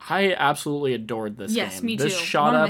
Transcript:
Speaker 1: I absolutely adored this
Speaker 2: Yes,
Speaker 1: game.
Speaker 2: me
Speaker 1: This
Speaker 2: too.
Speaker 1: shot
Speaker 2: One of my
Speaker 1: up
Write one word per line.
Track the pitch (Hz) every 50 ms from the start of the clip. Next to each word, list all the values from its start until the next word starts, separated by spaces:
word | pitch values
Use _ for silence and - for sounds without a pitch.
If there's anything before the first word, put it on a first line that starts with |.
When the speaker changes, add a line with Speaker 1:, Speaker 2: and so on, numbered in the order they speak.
| - -
Speaker 1:
I | 160 190 196 196 180
absolutely | - 147 139 147 147 - 151 147 143 143 131 123
adored | 113 110 110 120 110 110 107 104
this | 107 98 - 220
Speaker 2:
Yes, | 233 - - - 95
Speaker 1:
game. | 240
Speaker 2:
me | 233 226
Speaker 1:
This | 196 - - 190 175
Speaker 2:
too. | -
Speaker 1:
shot | - - 156 147 151 147
Speaker 2:
One |
of | 156
my | 156
Speaker 1:
up | -